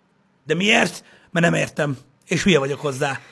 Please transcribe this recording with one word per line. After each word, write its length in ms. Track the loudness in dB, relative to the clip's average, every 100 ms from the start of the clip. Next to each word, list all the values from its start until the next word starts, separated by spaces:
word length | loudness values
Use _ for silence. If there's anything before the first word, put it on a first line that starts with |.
| _ _ _ _ -4
de 80 |
miért? 500 | -2 2 2 0 -4 -18 -20 _
Mert 140 | 0 2
nem 40 |
értem, 420 | 2 -2 -4 -4 -4 -12 _ -4
és 160 | 0
hülye 160 | 4 4
vagyok 220 | 2 -4
hozzá. 380 | -6 -4 -4 -6 -2